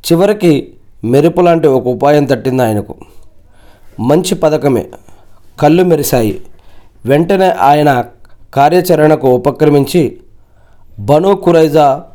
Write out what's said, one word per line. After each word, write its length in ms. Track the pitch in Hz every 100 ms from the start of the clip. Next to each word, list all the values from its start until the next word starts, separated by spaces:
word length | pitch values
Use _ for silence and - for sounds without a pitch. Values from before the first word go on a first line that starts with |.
| -
చివరికి 600 | 170 202 208 180 143 - - - -
మెరుపు 360 | 110 131 147 -
లాంటి 280 | 175 170 151
ఒక 180 | 131 123
ఉపాయం 380 | 117 143 147
తట్టింది 380 | 139 127 110 127
ఆయనకు. 320 | 120 104 101 - - - - - _ _ - _ - -
మంచి 340 | 113 151 180
పథకమే, 520 | 180 160 147 139 120 - - - - - - - -
కళ్ళు 220 | 147 170
మెరిశాయి. 580 | 180 156 139 127 110 - - - - - - _ 113
వెంటనే 440 | 143 170 196 190
ఆయన 540 | - 139 147 151 131 - - - - -
కార్యాచరణకు 760 | - 143 175 180 160 151 156 131
ఉపక్రమించి 920 | 127 131 - 151 143 135 180 127 - - - _ _ _ - - -
బనూ 380 | 104 147 185 196
కురైజా 680 | 185 165 160 156 143 139 -